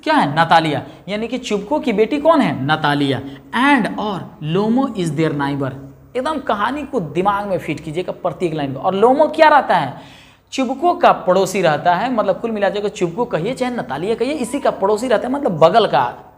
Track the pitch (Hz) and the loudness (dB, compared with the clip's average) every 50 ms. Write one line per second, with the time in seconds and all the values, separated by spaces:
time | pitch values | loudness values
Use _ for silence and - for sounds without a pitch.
0 | - 302 311 285 208 147 139 160 170 160 175 165 160 160 143 - - - - - | 0 2 2 2 2 2 2 0 2 6 6 4 4 4 -2 -4 -6 -10 -18 -20
1 | - - 196 214 226 226 240 247 254 - 220 202 202 - 294 302 - 269 226 190 | -12 -8 -6 -6 -6 -6 -6 -6 -4 -4 -4 -4 -2 -2 -2 -2 0 0 2 2
2 | 220 220 294 294 285 320 330 320 240 180 139 120 127 139 156 156 - 147 143 143 | 2 2 0 0 2 4 4 4 4 2 0 -2 0 0 0 0 2 0 0 2
3 | 143 139 135 120 123 - - - - - - 220 254 285 294 262 202 - - - | 0 0 0 -2 -4 -10 -16 -18 -20 -8 -4 0 2 4 4 4 2 0 -4 -4
4 | 190 214 202 170 139 - - - 151 151 160 185 208 220 226 254 269 277 220 202 | -6 -4 -6 -6 -8 -12 -16 -12 -8 -2 0 0 0 2 2 0 0 -2 -2 -4
5 | 175 165 147 143 160 156 151 143 139 139 143 139 139 131 120 - - - - - | -4 -4 0 0 0 0 0 0 -2 -2 -2 -2 -4 -6 -6 -10 -16 -18 -20 -20
6 | - - _ 247 254 311 320 294 - - 233 202 208 233 262 302 294 - - 247 | -20 -10 _ -6 -4 -4 -4 -4 -2 -4 -2 -2 -2 -4 -4 -4 -8 -4 -4 -4
7 | 180 147 135 165 175 196 202 196 208 202 190 165 - - 156 131 - 165 151 165 | -4 -4 -4 -2 0 0 0 -2 -2 -4 -4 -4 -4 -4 -8 -8 -6 -8 -6 -6
8 | 180 - 190 - - 185 156 - 190 170 156 156 143 135 135 139 - 190 185 196 | -6 -6 -8 -6 -6 -6 -4 -2 -4 -4 -2 -2 -4 -4 -6 -4 -2 -2 0 2
9 | 208 240 262 285 311 302 302 - 320 311 302 285 - - 214 175 151 127 123 - | 4 4 4 4 2 0 4 4 6 6 6 4 4 4 0 0 0 -2 -8 -12
10 | - - - - - - - _ _ _ - - 262 226 262 277 294 349 339 349 | -16 -20 -20 -20 -20 -20 -20 _ _ _ -4 -4 -2 -2 -2 0 0 0 0 4
11 | - 226 180 - - - 180 190 190 180 190 208 180 165 151 147 147 175 175 175 | 4 4 4 4 2 2 2 4 2 2 0 2 2 2 2 2 2 2 2 2
12 | 208 254 254 220 202 196 180 185 - 233 226 208 196 190 180 208 202 208 196 - | 0 -2 0 0 0 0 0 -2 -2 -6 -4 0 -2 0 0 -2 -4 -4 -4 -2
13 | 180 170 165 214 - - - 165 156 214 262 262 254 247 247 226 160 120 131 139 | -4 -4 -2 -2 -4 -2 -2 -4 -2 -2 -4 -4 -4 -4 -4 -6 -6 -6 -6 -6
14 | 165 202 233 - 226 247 294 311 240 214 - 285 254 240 196 - 190 190 214 208 | -2 -4 -2 -2 -2 -4 -2 -4 -6 -4 -6 -2 -2 -2 -2 0 0 0 0 0
15 | 226 262 233 196 - 247 254 285 285 262 185 151 160 165 185 226 214 175 165 151 | 0 0 0 0 0 -2 -4 -2 -2 -2 2 4 4 6 6 6 4 4 2 2
16 | 127 120 123 - - - - | 0 0 -4 -10 -18 -20 -20